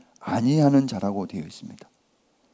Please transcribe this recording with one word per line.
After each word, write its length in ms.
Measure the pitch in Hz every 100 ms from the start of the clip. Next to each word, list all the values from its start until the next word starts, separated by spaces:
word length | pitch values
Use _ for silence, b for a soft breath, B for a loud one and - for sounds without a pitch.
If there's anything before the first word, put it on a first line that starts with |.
| _ _
아니하는 720 | - 123 120 151 143 139 135
자라고 400 | 95 101 101 90
되어 140 | 95
있습니다. 500 | 78 - - 101 - _ _ _ _ _ _